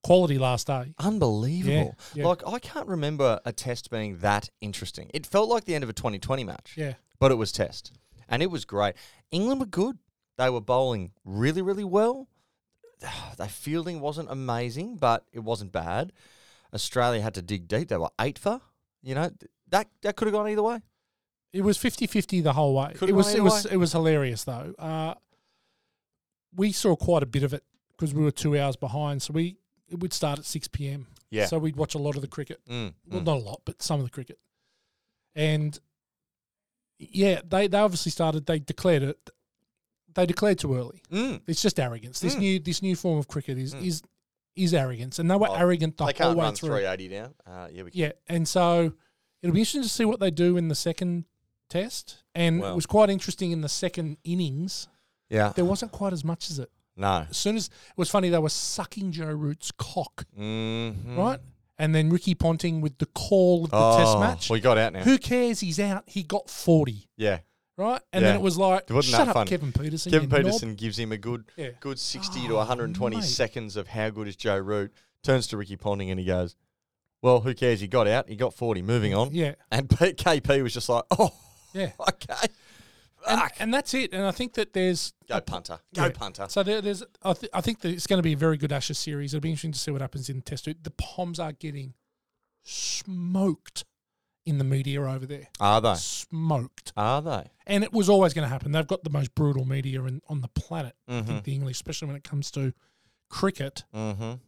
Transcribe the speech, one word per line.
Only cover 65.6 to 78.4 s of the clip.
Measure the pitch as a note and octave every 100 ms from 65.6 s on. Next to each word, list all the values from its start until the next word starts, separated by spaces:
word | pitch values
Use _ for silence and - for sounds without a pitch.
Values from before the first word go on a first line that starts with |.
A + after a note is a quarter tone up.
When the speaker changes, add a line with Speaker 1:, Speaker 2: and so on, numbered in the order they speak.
Speaker 1:
He's | F#3 D#3+
out. | G3+ G3 -
He | G3+
got | D#3 G3+ -
forty. | - - E3 C3+ G#2 - -
Speaker 2:
Yeah. | G#2+ F2+ - _ _ -
Speaker 1:
Right? | G#3 B3 _
And | F#3 G3
then |
Speaker 2:
Yeah. | G3+
Speaker 1:
it |
was | F#3+ E3+
like, | F#3+ F#3 -
Speaker 2:
Wasn't | B2 C3+
that | -
Speaker 1:
"Shut | C4
up, | A#3
Speaker 2:
fun? | F#3+
Speaker 1:
Kevin | F3+ C#3+
Peterson, | A#2+ D3+ D#3 F3
Speaker 2:
Kevin | D#3 C#3
Speaker 1:
you | C#3+
knob." | F#3
Speaker 2:
Peterson | A3 A2+ G#2
gives | A2 G#2
him | A2+
a | G#2+
good, | A2+ A#2+ G#2+ -
Speaker 1:
Yeah. | C#3 A#2+
Speaker 2:
good | C#3+ C3
sixty | - - F#3+ C3
Speaker 1:
Oh, | A#2+
Speaker 2:
to | A2
a | A2
hundred | B2 A2+
and | G#2
twenty | A#2+ A2
Speaker 1:
mate. | F3+
Speaker 2:
seconds | B2 A#2 B2 A2 G2
of | F#2
how | A2+ A2
good | G#2+ G#2
is | F#2+
Joe | A2+ G2
Root. | G2 G#2 G2+ _ _ _
Turns | - C3 A#2+
to | G#2
Ricky | G2 G2
Ponting | G#2+ G2+ F#2+
and | F#2
he | F2+
goes, | F2+ F2 _ _ _ _ _ _ _
"Well, | B2 B2
who | A#2+ B2
cares? | B2 A2
He | G2
got | B2 G#2
out. | A#2 -
He |
got | G#2